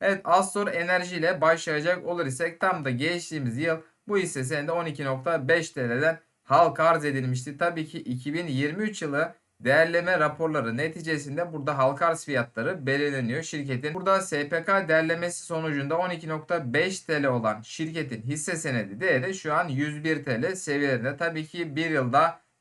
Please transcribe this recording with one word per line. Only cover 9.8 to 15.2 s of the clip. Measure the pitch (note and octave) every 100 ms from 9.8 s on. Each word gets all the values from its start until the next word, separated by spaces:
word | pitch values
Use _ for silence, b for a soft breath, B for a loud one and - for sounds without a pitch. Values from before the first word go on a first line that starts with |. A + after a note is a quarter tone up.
| E3 E3+ F3 F3+
raporları | D3+ D3 D#3+ D3+ A2+ A#2
neticesinde | D#3 E3 D#3+ D3+ C#3 D3 F3
burada | D#3 C#3 C#3
halka | C3 C#3 E3+
arz | D#3+ -
fiyatları | C3 A#2+ - C3+ F#3 C3+
belirleniyor | C#3 D3 C3+ A#2 C#3
şirketin. | D#3+ D#3 C#3+ B2+ D3
Burada | F3 F#3+ F#3+
S | F#3+ D3 D3
P | E3
K | E3 G3 E3
değerlemesi | D#3+ D#3+ E3+